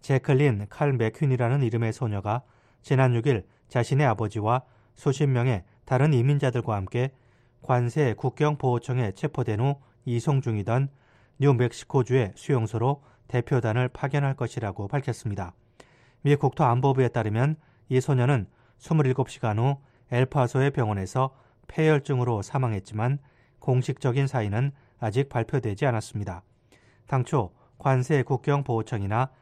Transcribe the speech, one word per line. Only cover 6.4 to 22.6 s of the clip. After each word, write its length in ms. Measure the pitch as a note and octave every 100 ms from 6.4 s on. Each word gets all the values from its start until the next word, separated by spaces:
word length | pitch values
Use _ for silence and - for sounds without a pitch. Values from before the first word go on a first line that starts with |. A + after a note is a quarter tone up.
| C3+ B2 A#2 G#2
함께 360 | F#2 A#2+ C3 - _ _ _ _
관세 520 | - B2 A#2+ D3+ C3+
국경보호청에 1000 | G#2 C3 - D3+ D3 C3 A#2+ - B2+ A2
체포된 460 | - D3+ - A2+ G#2
후 200 | C3 C#3 - _ -
이송 360 | A#2+ D3+ C3+
중이던 480 | B2 G#2+ G2+ A#2+ C#3 - _ _ _ _
뉴멕시코주의 920 | C#3 B2 B2 - - C#3 A#2 B2+ G2+ -
수용소로 640 | - C3+ A2 A2+ B2 C#3 - _ -
대표단을 600 | B2 A#2+ C3 A2+ A2+ B2+
파견할 460 | - C#3+ C#3+ C#3 C3+
것이라고 520 | A#2 - A2 F#2 G2
밝혔습니다. 640 | C#3+ C3+ A#2 A2 G2 F2+ - _ _ - _ _ _
미 140 | C#3+ C#3+
국토안보부에 760 | C#3 - C3+ A#2+ C#3 C3+ B2
따르면 460 | B2 A2 G#2+ C#3+ D#3 _ _ _
이 100 | B2+
소녀는 480 | C#3 C3 B2 C3+ F#2 _ _ _
스물일곱 520 | - D#3 C3 C3 B2+
시간 300 | - A2+ G#2+
후 180 | B2+ C#3 - _ _
엘파소의 600 | B2 B2+ C#3+ B2 C3 C#3
병원에서 640 | C#3 A2 G2+ F#2+ B2+ C3+ - _ _ -
폐혈증으로 720 | - D#3 D3+ - C3 B2 A2
사망했지만 800 | F#2+ C#3+